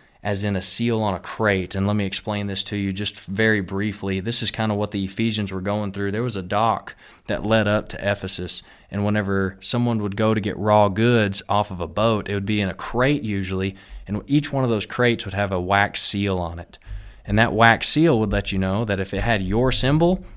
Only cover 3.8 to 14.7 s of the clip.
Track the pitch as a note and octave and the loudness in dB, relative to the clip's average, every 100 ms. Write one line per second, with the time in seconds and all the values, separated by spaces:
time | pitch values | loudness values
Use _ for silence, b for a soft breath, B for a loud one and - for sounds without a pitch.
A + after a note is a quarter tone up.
3.8 | G#2+ G2+ G2 F#2+ F#2+ A#2 A2 - A2 G#2 | -4 -4 -4 -4 -2 -2 -4 -2 -2 0
4.8 | G#2 G2+ F#2+ - A2+ G#2+ G2+ F#2+ F#2+ G#2 | -2 -2 -4 0 0 0 -4 -4 -4 -2
5.8 | G#2 F#2+ G2+ G#2 B2 G2+ F2+ G2+ A2+ G2+ | -4 -4 -4 -2 -2 -4 -2 0 2 0
6.8 | - - B B - G#2+ G2+ A2 G#2 G#2+ | -4 -18 B B -6 -4 2 2 4 2
7.8 | - - G2+ G2+ F#2+ - F2+ - B B | -2 -4 -2 -2 -4 -6 -6 -8 B B
8.8 | B G2+ G#2 G#2 G2 G2 F#2+ F#2+ - A#2+ | B -4 0 0 0 0 0 -4 -4 0
9.8 | A#2+ A2+ G#2 G2+ A2 A2 G#2 - G#2 G#2+ | 0 0 -2 0 2 2 0 -2 4 6
10.8 | G#2 F#2+ A#2 A#2+ G#2 G2 - G#2 G#2 F2+ | 6 4 4 4 4 0 0 0 0 -4
11.8 | E2 E2+ A2+ G#2+ - G2+ G2 G#2+ G2 E2+ | -6 0 2 2 -2 -4 -2 -2 -2 -4
12.8 | - A#2 C3 D3 A2 G2 F#2+ F#2+ G2 F#2+ | -6 0 0 0 -2 -4 -2 -2 -4 -6
13.8 | B B B G#2 - C#3+ C#3+ C3+ C3 | B B B -8 0 0 0 -2 0